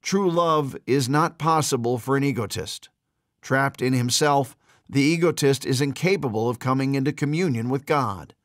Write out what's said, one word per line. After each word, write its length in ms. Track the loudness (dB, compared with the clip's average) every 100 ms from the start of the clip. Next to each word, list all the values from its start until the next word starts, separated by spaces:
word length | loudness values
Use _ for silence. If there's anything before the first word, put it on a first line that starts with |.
True 280 | 0 0 2
love 460 | 2 2 2 0 -6 0
is 220 | 0 2
not 320 | 2 0 0
possible 580 | 0 2 2 0 0 -2
for 200 | 0 0
an 60 |
egotist. 680 | 0 -2 -6 -6 -10 -12 -16 _ _ _ _ _
Trapped 400 | -2 0 0 -2
in 120 | 0
himself, 640 | 0 0 2 2 2 0 -8 _ _ _
the 120 | 2
egotist 640 | 2 4 2 2 2 2 0
is 140 | -2
incapable 720 | -2 -2 -2 0 -2 -2 -2
of 100 | -2
coming 360 | -2 0 0 0
into 180 | -2
communion 560 | -2 -4 0 -2 -2 -2
with 160 | -4 0
God. 500 | 0 0 -4 -12 -20